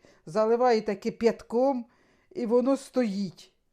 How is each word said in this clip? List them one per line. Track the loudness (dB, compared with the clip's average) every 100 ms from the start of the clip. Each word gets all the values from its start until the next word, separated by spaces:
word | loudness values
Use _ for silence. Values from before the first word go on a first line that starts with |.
| _ _ -6
заливаєте | -2 0 2 2 2 0 -6
кип'ятком, | -6 0 0 0 -4 0 2 0 -6 _ _ _ _
і | -6 0
воно | 2 2 -2
стоїть. | -2 -2 -2 -2 -6 -10 -20 _ _